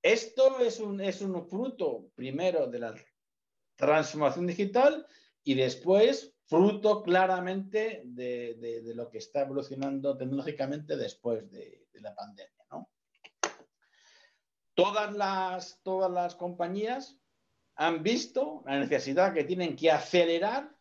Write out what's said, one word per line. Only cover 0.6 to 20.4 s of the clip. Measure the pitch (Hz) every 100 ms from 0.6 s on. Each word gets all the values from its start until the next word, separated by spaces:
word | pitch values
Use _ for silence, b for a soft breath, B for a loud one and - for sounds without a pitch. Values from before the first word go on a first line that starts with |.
es | 233 226
un, | 214 196
es | 196 180
un | 196 180 170
fruto, | 190 262 - 165 117 - -
primero, | 127 143 185 170 127
de | 120
la | 117 110 _ _ _ _ _ _ _ _
transformación | 139 156 147 151 143 139 175
digital | 175 208 226 277 320 - b b _
y | -
después | 131 127 - 175 190 233 277 - _ _
fruto | 160 202 202 214 208
claramente | 175 180 185 180 180 190 196 214 220 - 123
de, | 123 123 123 120
de, | 113 117 117
de | 113 117
lo | 117
que | 110
está | - 143
evolucionando | 135 135 131 135 139 139 139 131
tecnológicamente | 127 139 135 147 135 151 151 147
después | 107 - 120 110 101
de, | 95 - - _
de | -
la | 104 101
pandemia, | 104 98 92 _ _
¿no? | - - _ _ _ - _ - - _ _ b b b b b b _ _ _
Todas | - 190 208 208
las, | 202 196 190 185 180 - -
todas | 190 185 185
las | 180 175 175
compañías | 180 175 175 196 220 262 277 _ _ _ _ _ _ -
han | 160 165
visto | 170 240 - 254 294 302 131
la | 139
necesidad | 139 139 135 139 190
que | 165
tienen | 151 180 170 131
que | 160
acelerar | 151 - 180 170 165